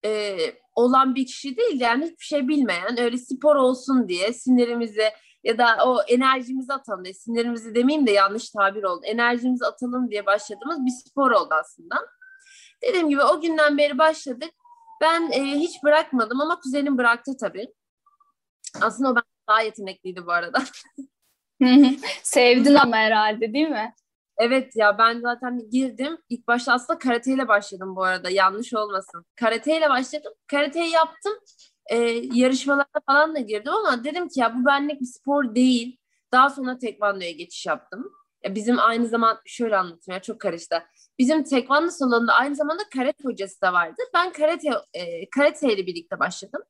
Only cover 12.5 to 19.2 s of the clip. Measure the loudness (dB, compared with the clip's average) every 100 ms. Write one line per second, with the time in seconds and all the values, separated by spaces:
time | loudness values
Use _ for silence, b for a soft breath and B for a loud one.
12.5 | b b _ -2 0 2 2 4 2 0
13.5 | 2 2 4 0 4 2 2 -10 -10 -12
14.5 | _ _ -20 -20 0 2 2 0 -2 -2
15.5 | -2 -2 0 4 4 2 -2 -2 -2 -2
16.5 | -2 -4 -2 0 2 2 0 -4 -8 -8
17.5 | -8 -14 _ _ _ _ _ _ _ _
18.5 | _ -20 -4 -4 0 0 0